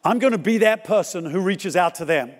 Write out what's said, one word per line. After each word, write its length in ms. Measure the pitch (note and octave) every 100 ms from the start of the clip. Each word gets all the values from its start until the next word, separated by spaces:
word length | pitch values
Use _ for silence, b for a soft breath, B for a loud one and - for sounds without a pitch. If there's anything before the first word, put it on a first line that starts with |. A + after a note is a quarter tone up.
I'm 160 | D#3+ A#3
gonna 200 | C4 A3+
be 180 | D#3 A3+
that 280 | G#3+ A3
person 420 | - G#3 E3+ F3+ E3
who 140 | E3
reaches 360 | F#3+ G3 G3 D#3+
out 200 | F3 -
to 100 | D#3
them. 240 | D#3+ B2 C3+